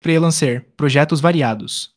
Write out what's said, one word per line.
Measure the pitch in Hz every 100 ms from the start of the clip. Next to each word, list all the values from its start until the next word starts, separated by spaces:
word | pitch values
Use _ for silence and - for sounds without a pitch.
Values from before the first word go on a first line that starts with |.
Freelancer, | 165 160 165 156 143 123 - _
projetos | 147 139 151 160
variados | 160 175 127 110 - - -